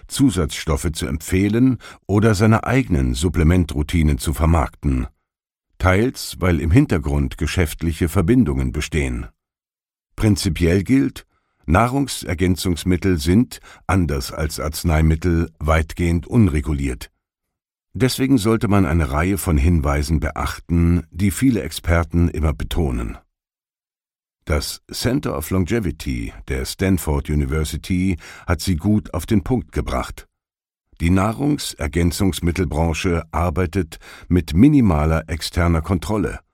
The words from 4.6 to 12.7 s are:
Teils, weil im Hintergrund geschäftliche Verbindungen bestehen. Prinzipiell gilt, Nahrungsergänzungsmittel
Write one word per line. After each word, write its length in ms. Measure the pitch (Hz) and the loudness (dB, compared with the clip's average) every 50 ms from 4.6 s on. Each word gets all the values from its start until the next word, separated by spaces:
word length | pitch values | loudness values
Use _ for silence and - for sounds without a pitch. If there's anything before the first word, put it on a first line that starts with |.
| 67 - - _ - 73 65 64 - - - _ _ _ _ _ _ _ _ _ _ _ _ _ | 2 -2 -4 _ -4 -2 -2 -2 -4 -6 -10 _ _ _ _ _ _ _ _ _ _ _ _ _
Teils, 580 | - 95 92 98 113 135 - - - - - 69 | 0 2 2 2 0 -2 -4 -6 -12 -14 -8 -4
weil 220 | 78 92 87 78 | 0 0 0 0
im 100 | 65 78 | 0 2
Hintergrund 640 | 85 131 151 - 107 80 69 73 71 71 69 64 - - | 4 4 4 4 0 -2 -2 -2 -2 -2 -2 -2 -4 -4
geschäftliche 720 | 80 76 - 95 87 76 - - 78 85 78 - 92 80 | -6 -4 0 0 -2 -2 -2 -4 -4 -4 -2 -2 -4 -2
Verbindungen 640 | 78 98 87 85 123 131 113 76 67 65 65 64 | 0 0 2 2 4 4 4 2 0 -2 -2 -2
bestehen. 560 | - 73 71 - - 78 71 64 60 58 58 - - _ _ _ _ _ _ _ _ _ _ _ _ _ _ _ _ | -4 -4 -6 -4 -4 -2 -2 -2 -4 -8 -10 -12 -16 _ _ _ _ _ _ _ _ _ _ _ _ _ _ _ _
Prinzipiell 680 | - 107 107 101 - - 98 78 78 87 82 87 101 90 | -2 2 2 2 2 0 -4 -2 0 0 2 2 2 2
gilt, 440 | 117 127 135 139 131 - - - _ _ _ _ _ _ _ _ | 2 2 2 2 0 -4 -8 -16 _ _ _ _ _ _ _ _
Nahrungsergänzungsmittel 1500 | - 78 98 117 123 127 139 143 123 - - - - 87 82 92 90 90 82 - 95 | 0 2 2 2 2 0 -2 -2 -4 -6 -8 -6 -8 -4 0 0 0 0 0 0 -2